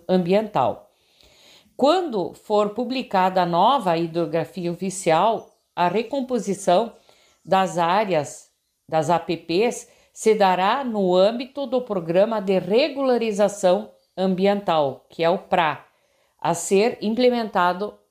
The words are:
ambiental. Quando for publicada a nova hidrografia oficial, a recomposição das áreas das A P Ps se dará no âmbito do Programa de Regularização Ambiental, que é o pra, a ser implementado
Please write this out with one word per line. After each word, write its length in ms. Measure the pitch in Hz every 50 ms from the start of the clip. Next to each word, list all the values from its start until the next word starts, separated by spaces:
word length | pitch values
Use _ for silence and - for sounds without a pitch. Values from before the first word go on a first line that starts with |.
| -
ambiental. 840 | - 185 185 175 170 190 208 220 208 - 147 123 107 - - - _ _ _ _ _ _ _ _ _ _ _ _ - - - _ _ _
Quando 580 | - 254 294 339 381 359 302 220 190 165 - -
for 360 | - _ - 214 208 208 202
publicada 720 | 208 - 247 233 262 269 220 - - 185 185 190 180 185
a 40 | 175
nova 520 | 170 170 170 196 240 277 277 185 180 165
hidrografia 720 | 165 170 165 160 170 170 151 156 165 156 - - 190 170 170
oficial, 800 | 170 170 190 190 185 - - 170 156 160 196 226 220 - - - _ _ _ _ -
a 140 | - 175 175
recomposição 1040 | 180 220 233 - 294 277 247 247 254 226 185 202 185 - - 196 175 196 233 226 - _ _ _ _ _ _ _ _ _ _
das 340 | 156 185 190 190 175 160
áreas 720 | 175 170 170 180 208 220 196 170 151 139 139 - - - _ _ _ _ _ _ _ _
das 220 | - 160 160 147 151
A 100 | 175 165
P 160 | - - 165
Ps 540 | 160 - - 165 190 233 240 233 - - - _ _ _ _ _
se 200 | - - 220 214
dará 500 | 196 202 185 180 175 185 202 233 277 277
no 280 | 247 214 208 190 180 180
âmbito 540 | 185 190 214 233 240 262 - - 285 277
do 140 | 240 254 247
Programa 580 | 247 - 208 185 170 160 165 185 208 226 226 214
de 180 | 196 196 190
Regularização 1300 | 185 165 170 208 247 302 320 269 277 269 254 247 233 226 226 202 196 208 196 202 - - 180 180 208 214 - - _ _ _ _
Ambiental, 880 | 180 190 190 185 175 190 196 202 202 202 185 165 156 147 135 123 - _ _
que 140 | - - 160
é 60 | 165
o 100 | 185 190
pra, 460 | - - 190 180 165 151 139 - - _ _ _ _ _ _ _ _ _ _ -
a 140 | - 156 170
ser 440 | 165 - - 202 190 214 247 240 -
implementado 920 | - 208 226 240 247 247 240 240 226 208 - 190 175 180 180 185 208 208 - - _ _